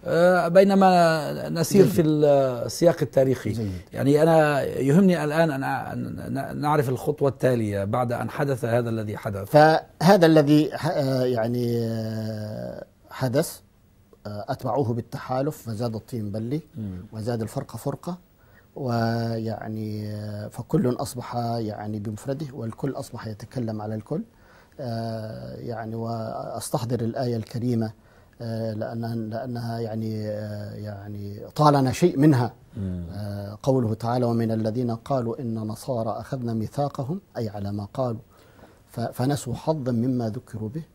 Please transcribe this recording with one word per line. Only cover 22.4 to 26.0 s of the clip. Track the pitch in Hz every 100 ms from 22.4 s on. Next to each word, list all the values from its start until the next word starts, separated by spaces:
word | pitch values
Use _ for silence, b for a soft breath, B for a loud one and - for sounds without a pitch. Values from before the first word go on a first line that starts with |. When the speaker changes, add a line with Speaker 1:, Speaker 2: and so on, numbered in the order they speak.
| 151
Speaker 2:
والكل | 143 113 - 143
أصبح | 131 135 120 107
يتكلم | 104 113 - 117 110
على | 107
الكل، | 110 - 156 226 b b b b -
آه، | 131 113 113 110 110 123 127 127
يعني | 127 113 113
وأستحضر | 113